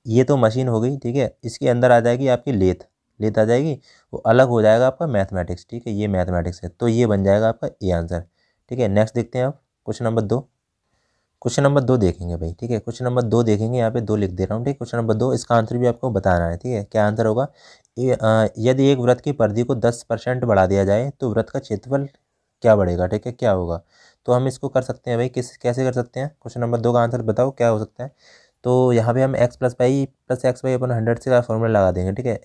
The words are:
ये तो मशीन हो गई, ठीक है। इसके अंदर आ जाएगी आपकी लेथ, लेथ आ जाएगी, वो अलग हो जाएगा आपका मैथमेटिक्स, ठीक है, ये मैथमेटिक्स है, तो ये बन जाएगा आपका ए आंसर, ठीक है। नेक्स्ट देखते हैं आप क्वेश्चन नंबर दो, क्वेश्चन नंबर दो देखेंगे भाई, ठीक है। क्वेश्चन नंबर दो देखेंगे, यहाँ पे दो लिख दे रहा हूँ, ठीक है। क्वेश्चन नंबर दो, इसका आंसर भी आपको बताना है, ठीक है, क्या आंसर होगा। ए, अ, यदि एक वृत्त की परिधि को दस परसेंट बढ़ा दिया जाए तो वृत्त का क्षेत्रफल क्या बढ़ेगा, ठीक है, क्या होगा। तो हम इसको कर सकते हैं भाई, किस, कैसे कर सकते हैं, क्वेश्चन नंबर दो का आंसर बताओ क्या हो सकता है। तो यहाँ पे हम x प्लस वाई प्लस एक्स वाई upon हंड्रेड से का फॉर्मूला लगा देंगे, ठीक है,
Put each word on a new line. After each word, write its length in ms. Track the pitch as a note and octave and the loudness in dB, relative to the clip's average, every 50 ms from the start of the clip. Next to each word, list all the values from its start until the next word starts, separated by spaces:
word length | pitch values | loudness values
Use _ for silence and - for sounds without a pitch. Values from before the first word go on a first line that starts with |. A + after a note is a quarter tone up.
| _ | _
ये 180 | A2+ A2 A#2 B2+ | 0 2 2 4
तो 140 | - D3 C3+ | 4 2 2
मशीन 300 | A#2 A2 A2 B2+ C3 B2+ | 2 2 2 0 -2 -2
हो 120 | A#2 A2 | 0 0
गई, 160 | A2+ B2+ C#3+ C3+ | -2 -2 -4 -4
ठीक 180 | - B2 A#2+ | -6 -4 -2
है। 200 | C#3+ B2+ - - _ - | -2 -2 -4 -4 _ -14
इसके 240 | A#2 - - C#3 C3+ | -14 -10 -4 -2 0
अंदर 220 | A#2+ A#2+ B2 B2+ | 2 2 4 4
आ 80 | B2 A#2+ | 6 4
जाएगी 280 | A2+ A#2+ A#2+ B2 C#3 C3+ | 4 2 0 0 0 0
आपकी 240 | B2 B2 - C#3+ | 0 0 0 -2
लेथ, 340 | C3 G2+ F#2+ F#2 F2 - - - _ _ _ _ _ - | 0 2 2 2 2 0 -6 -14 _ _ _ _ _ -6
लेथ 180 | G#2+ A2 G#2 A2+ | -4 -2 0 2
आ 40 | A2 | 2
जाएगी, 280 | A2 A#2 B2+ D3 D#3+ C#3 - - _ _ _ _ _ - | 2 2 2 0 -2 -4 -6 -10 _ _ _ _ _ -14
वो 60 | - | -4
अलग 260 | - A2+ A2+ B2 C3 B2 | 0 2 4 6 4 4
हो 120 | A#2+ A2+ | 4 2
जाएगा 260 | G#2 G#2+ A2 A#2 B2+ C3 | 4 4 4 4 4 2
आपका 200 | C3 - E3+ D#3 | 0 -2 -4 -2
मैथमेटिक्स, 580 | A#2+ G2+ F#2+ - G2 F#2 F2+ E2+ A2 - - _ | 0 -2 -2 -2 -4 -6 -6 -6 -8 -10 -12 _
ठीक 180 | - A#2+ - A#2+ | -14 -12 -8 -6
है, 60 | G#2+ | -4
ये 140 | G2+ G#2+ G#2 | -2 -2 0
मैथमेटिक्स 540 | G2 F#2 F2+ F#2 F2+ F2 E2+ F2 F2+ - - | 0 0 0 0 -2 -2 -2 -4 -6 -8 -12
है, 60 | F2 | -14
तो 180 | - _ A#2+ A#2+ | -8 _ -2 0
ये 180 | A2+ A#2 B2 A2 | 2 2 2 2
बन 160 | G#2 G2 F#2+ | 2 2 2
जाएगा 260 | G2 G2 G#2 A2 A2 | 4 4 4 2 0
आपका 200 | A2+ - - C#3 - _ G#2 | 0 -2 -6 -10 -8 _ -2
ए 80 | F#2 | -2
आंसर, 320 | F2+ E2+ E2 E2+ F2 E2+ F2 - _ _ _ _ _ _ _ _ | 0 -2 -2 -4 -6 -8 -8 -10 _ _ _ _ _ _ _ _
ठीक 80 | B2+ B2 | -4 -2
है। 80 | B2 G#2 | -2 0
नेक्स्ट 260 | F#2+ G#2 A2 A2 - | 2 2 0 0 -2
देखते 240 | A#2+ A2+ - - B2+ | -4 -6 -4 -4 -4
हैं 60 | B2 | -4
आप 140 | C3+ C#3+ - _ _ _ _ _ - | -4 -4 -8 _ _ _ _ _ -10
क्वेश्चन 180 | A2+ - A#2+ | -8 -6 -4
नंबर 160 | A2+ A2+ A2+ A2 | -2 -2 -2 -2
दो, 160 | G2 A2 B2+ C3+ - _ _ _ _ _ _ _ _ _ _ _ _ _ _ _ _ _ _ | -2 -2 -4 -4 -8 _ _ _ _ _ _ _ _ _ _ _ _ _ _ _ _ _ _
क्वेश्चन 220 | - - - - C#3+ | -8 -4 -2 0 2
नंबर 180 | C#3 C#3+ C#3+ C3 | 2 2 2 2
दो 140 | A#2 B2+ B2 | 2 2 2
देखेंगे 380 | G2+ F2+ E2+ - F2+ F2 F2 | 2 2 0 -2 -6 -8 -6
भाई, 180 | E2+ E2+ E2 F2 | -6 -6 -8 -8
ठीक 180 | - A#2+ A#2 | -8 -6 -6
है। 80 | B2 G#2+ | -6 -6
क्वेश्चन 260 | - - A#2 - B2+ | -6 -8 -10 -6 -6
नंबर 160 | B2 B2 B2 A#2+ | -2 -2 -2 0
दो 200 | A2 G2 A#2 A#2+ | 2 2 2 4
देखेंगे, 340 | A2+ G#2+ G2+ A2 A2+ B2 B2+ | 2 2 2 0 -2 -2 0
यहाँ 140 | A2+ A2+ | -2 -2
पे 100 | A#2+ A#2+ | -2 -2
दो 140 | A2 G2 G#2+ | -2 -2 -2
लिख 160 | G#2 G2+ F#2 | 0 -2 -2
दे 140 | F2+ F2+ F#2+ | -2 -4 -4
रहा 100 | - A2+ | -4 -4
हूँ, 100 | A2+ A#2+ | -4 -4
ठीक 20 | C3+ | -4
है। 80 | C#3 - | -6 -6
क्वेश्चन 200 | A#2+ - - A#2+ | -8 -6 -6 -4
नंबर 160 | A#2 A2 G#2+ | -2 0 0
दो, 180 | G#2+ A#2+ C3 B2+ | 0 0 0 -2
इसका 220 | A#2+ - - A#2+ A#2 | -2 -2 0 0 0
आंसर 200 | A2 A2+ A#2+ A#2+ | 0 0 -2 0
भी 100 | B2 B2 | 0 0
आपको 220 | A#2+ - - C3+ | 0 -2 -4 -4
बताना 340 | A2 G2 F#2 G2 F2+ F2 E2+ | -4 0 0 2 2 2 2
है, 120 | E2 E2+ E2+ | 0 -4 -6
ठीक 160 | - B2 B2 | -6 -6 -6
है, 100 | G#2 G2+ | -6 -6
क्या 200 | - - A2 G#2 G#2 | -4 0 0 0 2
आंसर 180 | G#2+ A2 A2 | 0 0 0
होगा। 220 | A2 G#2+ A#2+ C#3 C#3+ - _ - - - _ _ _ _ - | 0 0 0 -2 -4 -8 _ -20 -20 -20 _ _ _ _ -4
ए, 140 | B2 B2+ | -2 -2
अ, 360 | B2 - A2 A2 A2 A2 A2 G#2 - A#2 | 0 0 0 2 2 2 2 0 -2 -2
यदि 280 | A2+ B2 B2+ C3 C3+ C3+ | 0 0 2 4 4 2
एक 120 | C#3 B2+ | 2 2
वृत्त 220 | A#2+ B2 B2 B2 | 2 2 0 2
की 100 | - D3 C#3 | 0 -4 -2
परिधि 300 | - A#2 G#2+ G2+ A2+ A#2+ | 0 0 0 0 0 -2
को 120 | A#2+ C#3 A2 | -2 -2 0
दस 260 | G2+ A#2+ A#2+ - - | 0 0 -2 -2 -6
परसेंट 420 | - A#2 A2 - B2 B2+ B2+ A#2+ | -6 -6 -4 -4 -4 -4 -2 0
बढ़ा 200 | A#2+ G#2+ G2 F#2+ F2+ | 2 2 4 4 4
दिया 160 | G2 G2 G2 | 2 2 2
जाए 240 | F#2+ G2+ A2 B2 C#3 | 2 2 0 0 -4
तो 200 | - _ C3+ B2 | -6 _ -4 -2
वृत्त 180 | G#2 A2+ A2 - | -2 -2 -4 -4
का 100 | - C3+ | -6 -10
क्षेत्रफल 480 | C#3 - - G2+ - A#2+ C3+ C#3 C#3 C#3 - _ _ _ _ _ _ _ _ _ - | -8 -6 -8 -8 -6 -4 -4 -4 -4 -6 -10 _ _ _ _ _ _ _ _ _ 2
क्या 120 | A#2 G#2+ | 4 4
बढ़ेगा, 320 | G#2 F#2+ F2+ F2 F2 F2+ F2 | 4 4 2 0 0 -2 -2
ठीक 180 | G#2+ G#2+ - | -2 -4 -6
है, 60 | B2+ | -8
क्या 200 | A#2+ - C3 A2+ | -8 -2 0 0
होगा। 300 | G2 F#2 F2+ E2+ E2 E2 - _ _ _ _ _ _ _ _ - | 0 0 -2 -4 -6 -8 -10 _ _ _ _ _ _ _ _ 0
तो 60 | B2 | 0
हम 140 | B2 C3 C3+ | 0 0 -2
इसको 220 | B2+ - - C#3 | -4 -6 -8 -6
कर 120 | - C3 | -4 -4
सकते 280 | B2 - B2+ - _ B2+ | -4 -4 -8 -10 _ -6
हैं 80 | A#2+ A#2 | -4 -2
भाई, 100 | B2 B2+ | -2 -4
किस, 260 | - C3+ B2 - - _ | -4 -6 -8 -8 -12 _
कैसे 260 | - B2 A#2+ B2+ C3 | -4 -4 -2 0 -2
कर 100 | C3 B2 | -2 -2
सकते 260 | B2 A#2+ - _ B2+ | -4 -6 -6 _ -8
हैं, 100 | C3+ D3 | -8 -8
क्वेश्चन 300 | - _ _ A#2+ - B2 | -10 _ _ -14 -8 -6
नंबर 180 | A#2+ A#2 A#2+ A#2 | -4 -2 -2 0
दो 140 | A2+ A#2+ A#2+ | 0 2 2
का 80 | A#2+ | 2
आंसर 200 | A#2+ A#2 B2 A#2+ A2 | 2 0 -2 -2 -4
बताओ 280 | A2 G#2 - B2 C3+ C3+ | -2 0 0 0 -2 0
क्या 140 | - A#2+ A#2 | 0 0 2
हो 120 | A2+ G#2+ | 2 0
सकता 240 | G#2+ - _ - B2 | -2 -6 _ -12 -14
है। 80 | C#3 - _ _ _ - _ _ _ _ _ - | -14 -14 _ _ _ -20 _ _ _ _ _ -2
तो 80 | B2 B2+ B2+ B2+ B2+ A#2+ | 0 2 4 4 4 4
यहाँ 200 | A#2 A2 A#2+ A#2 | 2 2 2 2
पे 80 | C3 | 2
हम 140 | C3 C3+ C3+ - | 0 0 2 0
x 180 | A#2+ B2 - | 0 0 0
प्लस 180 | - C3 B2 B2 | -2 -4 -4 0
वाई 320 | - B2 B2+ C3+ C#3 C3+ - _ _ _ - | 0 0 2 2 0 -2 -4 _ _ _ -6
प्लस 160 | B2+ B2+ - | -4 -2 0
एक्स 180 | C3 B2 - - | -2 -2 -2 -2
वाई 120 | C3 B2+ B2+ | -2 -2 -2
upon 140 | B2+ B2 | -2 -2
हंड्रेड 280 | A#2+ A#2 A2 A2+ A#2 A#2 | -2 -2 0 0 -2 -2
से 100 | - C3 | 0 2
का 80 | B2+ B2 | 2 2
फॉर्मूला 300 | A#2+ - A2+ A2 A2+ A2+ | 2 0 -2 -2 0 2
लगा 200 | A2+ G#2 G2 F#2 | 2 4 4 2
देंगे, 200 | F2 F2 F2+ F#2+ G2 | 2 0 -2 -2 -4
ठीक 120 | G2+ B2+ | -4 -4
है, 140 | B2+ G#2+ - | -4 -6 -4